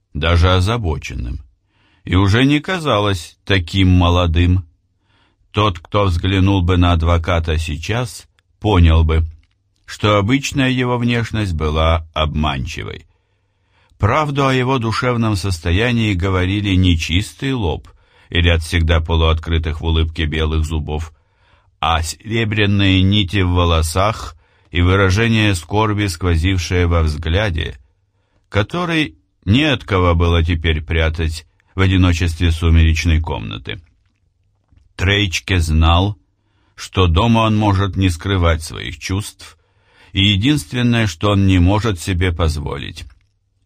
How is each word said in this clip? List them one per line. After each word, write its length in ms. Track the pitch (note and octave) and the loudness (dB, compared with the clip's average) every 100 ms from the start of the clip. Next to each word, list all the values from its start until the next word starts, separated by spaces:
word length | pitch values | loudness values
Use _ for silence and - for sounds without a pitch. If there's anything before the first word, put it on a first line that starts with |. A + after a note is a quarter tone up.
| _ D2 | _ -4
даже 400 | E2 E2+ F#2 F#2 | 0 2 4 2
озабоченным, 840 | F#2+ A#2 F2+ C#2+ - B1+ A#1+ B1 - _ _ _ _ _ | 0 -2 -4 -6 -8 -10 -10 -10 -16 _ _ _ _ _
и 120 | - F#2 | -2 2
уже 300 | G2+ A2+ C3+ | 4 4 4
не 140 | D3 | 2
казалось 800 | D3 F#3 D3+ G#2 G#2 F#2 - - - | -2 -4 -2 0 0 -4 -8 -12 -2
таким 440 | F#2+ E2 G2 F#2 | -2 0 2 4
молодым. 760 | F2+ F2 F2 F2 E2 F2 F#2 - _ _ _ _ _ _ _ _ | 4 4 2 2 2 2 2 -2 _ _ _ _ _ _ _ _
Тот, 260 | G#2 G#2 - | -2 0 -2
кто 280 | - G#2 G2 | -4 0 0
взглянул 580 | E2 F#2+ F#2+ F#2+ G2 | 0 0 2 2 2
бы 140 | F2 F2+ | 2 2
на 160 | F2 | 2
адвоката 640 | E2+ E2 F2 F2 E2+ D#2+ D#2 | 2 2 0 0 -2 -2 -4
сейчас, 680 | D#2+ D2+ D#2+ A2+ B2 - - _ _ _ | -4 -8 -6 -6 -6 -12 -20 _ _ _
понял 440 | G#2+ F#2 E2 E2 | 2 4 6 4
бы, 240 | D#2+ D#2+ D#2+ - _ _ _ _ - | 2 0 -2 -8 _ _ _ _ -20
что 320 | - G#2 G#2 | -4 0 2
обычная 520 | G2+ C3+ - D3 B2+ | 2 -2 -2 -2 -2
его 280 | B2+ B2 B2 | 0 -2 -2
внешность 560 | B2 A#2+ A2+ A2 G2 | -2 -2 -4 -4 -4
была 540 | D#2 D#2 D#2 D#2+ E2 D#2+ D#2 | -2 -2 0 0 0 -2 -4
обманчивой. 880 | D#2 D#2 D2+ C2+ B1 - G1+ G1+ _ _ _ _ _ _ _ _ _ - | -2 -2 -2 -4 -8 -10 -12 -14 _ _ _ _ _ _ _ _ _ -2
Правду 480 | G2+ D3 D3+ C#3+ C3+ | 0 0 0 0 0
о 60 | |
его 260 | C3 B2 C3+ | 0 0 -2
душевном 560 | A2+ G#2 B2+ A#2+ A2 G2+ | -2 -2 -2 0 -2 -2
состоянии 800 | G2+ E2+ E2+ F2+ B2 A#2 A2 F#2 | -4 -4 -2 0 0 0 0 -2
говорили 580 | G2 F#2 F2+ G#2 G2+ | -2 -2 -2 -2 0
не 240 | F#2 F#2 D#2+ | 2 4 2
чистый 560 | - E2+ - - C#3 | 0 -4 -4 -8 -6
лоб 340 | C3 F2 C#2 - _ _ _ - | -4 -4 -6 -10 _ _ _ -6
и 120 | E2+ | 0
ряд 220 | E2+ E2 | 2 0
всегда 360 | D#2+ F2 D#2+ E2 | 0 -2 2 0
полуоткрытых 840 | D#2+ E2 D#2+ D#2 E2 E2 D#2+ D2 | 0 0 0 0 -2 -4 -4 -6
в 40 | E2 | -2
улыбке 400 | D#2+ D#2 E2 D2+ | -2 -2 -4 -4
белых 400 | D#2 D#2 D#2 D2+ | -2 -2 -2 -2
зубов, 480 | D#2 D2 D2+ - _ _ _ _ _ _ - | -4 -6 -8 -10 _ _ _ _ _ _ -6
а 220 | D2+ D#2+ | -2 -2
серебряные 1000 | D#2+ - A2 A2+ A2 G#2+ G2+ G2+ G2 F#2 | -4 -10 -6 -4 -2 0 2 2 4 4
нити 400 | F#2+ G#2 F#2 G2+ | 4 2 0 0
в 100 | F2+ | 0
волосах 840 | F2+ E2+ E2 D#2 F#2 G#2 - - - _ _ _ | 2 2 2 0 0 0 -2 -10 -16 _ _ _
и 100 | D#2+ | 0
выражение 720 | F2 G2 F#2+ G#2 A#2 A2+ G#2+ | 2 4 2 2 2 2 2
скорби, 540 | F#2 - G2+ A2 G#2 G2+ | 0 -2 -2 0 0 -4
сквозившее 800 | - F2+ E2 F#2+ F#2 - F2+ F2 | -2 -2 0 0 0 -2 0 2
во 160 | E2+ | 2
взгляде, 760 | D#2+ D2+ D#2+ F#2 A2 E2+ - - _ _ _ _ _ _ _ | 0 -2 -2 -2 -2 -4 -8 -12 _ _ _ _ _ _ _
который 680 | G2 G#2+ E3+ F3 D#3+ D3+ - _ _ - | -4 -4 -4 -2 -2 -4 -8 _ _ 0
не 180 | A2 | 2
от 200 | D#3 B2 | 2 -2
кого 320 | - F#2+ F2 E2+ | -2 0 2 2
было 280 | E2+ E2+ | 2 2
теперь 380 | E2 D#2 D#2+ D#2 | 0 -2 -2 -2
прятать 640 | D#2 D#2+ D#2+ D#2+ D#2+ D#2 - _ _ F#2+ | -2 -2 -2 -2 -6 -8 -16 _ _ -2
в 60 | |
одиночестве 720 | F#2 F#2+ F2+ D#2+ F2 E2 E2+ | 2 2 2 2 -2 -2 -2
сумеречной 720 | E2 E2+ E2 D#2+ D#2 E2 D#2 | 0 2 4 4 2 0 0
комнаты. 600 | D2+ B1 G#1+ G#1+ G#1 G#1 - _ _ _ _ _ _ _ _ _ _ - | -2 -8 -10 -12 -12 -14 -16 _ _ _ _ _ _ _ _ _ _ -4
Трейчке 640 | F#2+ G2+ G#2 - - F2+ | 0 2 0 -4 -2 -2
знал, 580 | D#2+ D#2 D#2+ E2+ G2+ G#2 _ _ _ _ _ - | 2 2 4 2 0 -4 _ _ _ _ _ -18
что 320 | - G2 F2+ | -6 0 2
дома 320 | E2+ A#2 A2+ | 4 4 2
он 180 | A2 G#2+ | 2 2
может 380 | G#2+ F#2+ G2+ F#2 | 2 0 0 0
не 140 | F#2 | 0
скрывать 540 | E2 G2 G2 E2+ D#2 | -2 -2 0 2 0
своих 360 | - G#1 A1+ - | -4 -12 -12 -10
чувств, 580 | - F#2+ - - - - _ _ _ _ - | -6 -6 -6 -14 -20 -20 _ _ _ _ -6
и 120 | F#2+ | 2
единственное, 840 | G2+ G2 B2 D3 - B2 A#2+ A#2 G#2+ | 2 4 2 0 -2 -2 0 2 0
что 240 | - G#2 | -2 0
он 160 | G2+ F#2+ | 2 4
не 120 | F#2 | 4
может 400 | F2 G#2 A2+ F#2+ | 4 2 0 -4
себе 320 | - F2 F#2 | -4 -2 -2
позволить — 760 | E2 D#2+ D2 C#2+ C#2 G#1+ - - _ _ _ _ _ | -2 -2 -2 -6 -8 -10 -14 -18 _ _ _ _ _